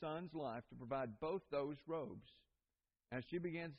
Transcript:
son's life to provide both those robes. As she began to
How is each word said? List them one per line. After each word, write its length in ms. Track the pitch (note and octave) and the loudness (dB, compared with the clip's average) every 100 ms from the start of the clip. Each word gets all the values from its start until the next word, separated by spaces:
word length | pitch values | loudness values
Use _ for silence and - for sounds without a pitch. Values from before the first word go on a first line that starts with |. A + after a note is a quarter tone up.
son's 320 | D#3+ D#3+ F3+ | -2 0 -2
life 320 | D#3+ C3+ A#2 - | 0 0 0 -6
to 40 | |
provide 460 | A#2+ A#2+ C3+ B2+ G#2+ | -8 0 2 0 0
both 220 | D#3 F#3+ - | 0 0 2
those 260 | C#3+ C#3+ C#3+ - | 2 2 0 -2
robes. 400 | E3 B2 G#2 - - _ _ _ _ _ _ - | 0 0 -6 -12 -20 _ _ _ _ _ _ -4
As 100 | B2+ - | -4 0
she 100 | F3 | 0
began 320 | E3+ E3 | 2 0
to 60 | E3 | -2